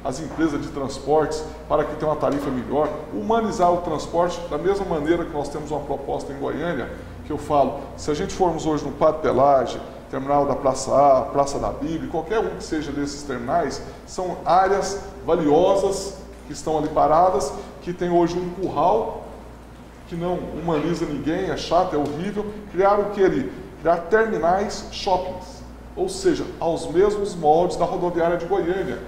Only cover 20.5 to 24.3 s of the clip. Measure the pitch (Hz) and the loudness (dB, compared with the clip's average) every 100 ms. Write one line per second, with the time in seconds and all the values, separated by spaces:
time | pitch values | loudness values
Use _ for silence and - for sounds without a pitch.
20.5 | - 165 156 151 165 160 139 131 165 185 | -6 0 0 0 -2 -2 -2 -2 -2 -2
21.5 | 143 - 170 180 151 143 147 190 202 202 | -4 2 2 4 0 -2 -2 -4 -4 -6
22.5 | - - 170 196 208 202 - 190 156 - | -8 -10 2 4 4 2 2 2 2 -2
23.5 | - - - 165 170 170 220 220 | -8 -14 -4 0 0 4 2 4